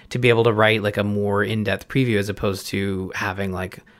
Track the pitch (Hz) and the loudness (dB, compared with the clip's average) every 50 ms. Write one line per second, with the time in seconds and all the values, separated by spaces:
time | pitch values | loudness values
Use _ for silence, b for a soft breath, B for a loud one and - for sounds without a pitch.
0 | B B - 127 123 123 117 117 113 117 110 104 110 107 110 110 98 104 101 104 | B B -4 2 4 4 6 6 4 4 4 6 4 4 4 4 2 0 0 0
1 | 104 104 101 101 101 101 101 101 104 104 110 110 107 101 98 98 - - - 135 | -2 0 0 0 0 0 0 0 0 0 -2 -2 -2 -2 -4 -4 -6 -4 -2 0
2 | 131 120 113 101 101 98 98 - - 107 95 92 - - - 101 98 98 95 95 | 2 2 2 0 0 -2 -4 -4 -4 -4 -4 -4 -6 -6 -4 -4 -2 -2 -4 -4
3 | 92 92 - - 101 101 95 98 98 98 92 90 92 92 - - b b b b | -6 -6 -6 -6 -4 -4 -4 -4 -4 -4 -4 -6 -6 -8 -10 -16 b b b b